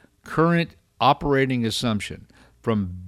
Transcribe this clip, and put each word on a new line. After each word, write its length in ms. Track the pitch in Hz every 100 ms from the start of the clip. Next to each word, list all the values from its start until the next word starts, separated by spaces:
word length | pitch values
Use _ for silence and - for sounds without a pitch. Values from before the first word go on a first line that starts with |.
| _ _
current 520 | - - 165 170 170 - _ -
operating 640 | 127 147 151 135 135 123 113
assumption 640 | - 120 104 - - - _ - _
from 340 | 117 107 92 90